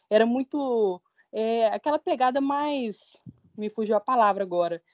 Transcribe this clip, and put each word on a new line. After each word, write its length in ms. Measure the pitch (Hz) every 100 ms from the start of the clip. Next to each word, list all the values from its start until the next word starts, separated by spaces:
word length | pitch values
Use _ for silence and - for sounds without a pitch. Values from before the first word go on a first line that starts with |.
| -
era 160 | 214 226
muito, 760 | 247 262 294 277 233 202 180 _ _ _
é, 360 | 214 220 226 226
aquela 300 | 208 - 302
pegada 440 | 370 285 254 262
mais, 760 | 277 285 294 285 233 196 - - - - _ -
me 140 | 208
fugiu 260 | 220 214 247
a 40 |
palavra 420 | - 254 208 190
agora, 380 | 190 175 170 165 _